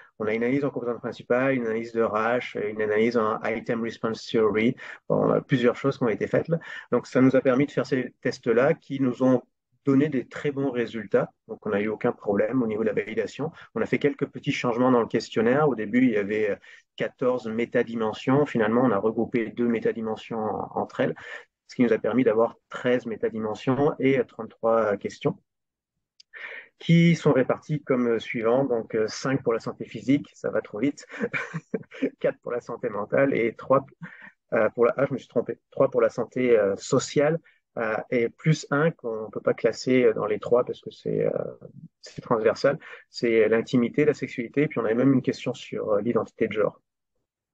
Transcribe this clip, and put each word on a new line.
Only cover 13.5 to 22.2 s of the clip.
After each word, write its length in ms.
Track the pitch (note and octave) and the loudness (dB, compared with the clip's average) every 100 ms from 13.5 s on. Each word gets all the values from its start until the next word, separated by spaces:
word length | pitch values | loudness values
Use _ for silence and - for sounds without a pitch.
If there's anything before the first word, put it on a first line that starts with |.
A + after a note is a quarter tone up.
| - - | -10 -10
On 60 | A2+ | -6
a 60 | G2+ | -2
fait 120 | B2 | 0
quelques 280 | D3 - C#3 | 0 -2 -8
petits 260 | B2 D3 | -6 -6
changements 400 | - B2+ A#2 B2+ | -2 -2 2 4
dans 80 | B2 | 4
le 60 | G#2+ | 2
questionnaire. 640 | A#2+ - A#2+ A2+ C#3 D3+ | -2 -2 0 2 4 2
Au 40 | |
début, 280 | A2 G#2+ B2 | 0 0 2
il 80 | B2+ | 4
y 80 | G#2+ | 2
avait, 320 | G2 G#2+ G#2 | 0 -2 -2
euh, 60 | F#2+ - - _ - | -4 -10 -20 _ -8
quatorze 520 | A2+ - B2+ B2 A#2 | -8 -2 -2 -2 -4
métadimensions. 960 | A2 A#2 B2 A#2 A#2 A2 G#2+ - C#3 | -4 -2 0 -2 -2 -4 -2 0 2
Finalement, 380 | C#3+ A#2+ G#2+ A#2+ | 2 2 2 2
on 80 | B2+ | 2
a 80 | G2 | 2
regroupé 480 | A2 A2+ G#2+ A#2+ A2 | 0 -2 -2 -2 -4
deux 220 | - A#2+ | -2 0
métadimensions 680 | A#2 A#2 A2+ A2 G#2 - A2+ | 0 -2 -4 -6 -8 -8 -6
en-, 300 | G#2+ F#2+ - | -4 -6 -6
entre 260 | - - - | -6 -6 -2
elles, 140 | B2+ - - - - _ _ | -2 -2 -14 -16 -18 _ _
ce 100 | - | 0
qui 60 | |
nous 120 | A#2+ | 2
a 40 | A2 | 2
permis 260 | A2 A#2+ | 2 2